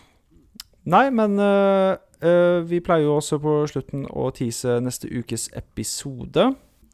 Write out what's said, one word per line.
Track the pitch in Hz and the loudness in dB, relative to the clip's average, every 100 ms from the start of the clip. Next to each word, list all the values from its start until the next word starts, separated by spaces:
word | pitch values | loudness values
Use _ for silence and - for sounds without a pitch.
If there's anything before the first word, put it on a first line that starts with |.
| _ _ _ _ _ - - _ 147 | _ _ _ _ _ -20 -20 _ 2
Nei, | 180 277 | 4 4
men, | 233 214 202 | 2 2 2
eh, | 202 196 196 196 190 190 _ - | 2 4 4 2 2 -2 _ -4
eh, | 165 175 175 175 | 2 4 4 2
vi | 170 175 | 0 -4
pleier | 170 170 147 | 0 2 2
jo | 147 | 0
også | 147 147 | 0 -2
på | 151 151 151 | 0 0 0
slutten | 139 - 139 139 | -4 -8 -8 -8
å | - 127 | -6 -6
tease | - 120 120 123 120 | -4 -6 -4 -2 -2
neste | 127 - - | -2 -6 -8
ukes | 123 113 113 - | -8 -6 -8 -8
episode. | - - - 110 - 143 127 127 143 233 269 _ _ _ | -12 -12 -10 -8 -8 -10 -12 -2 2 2 0 _ _ _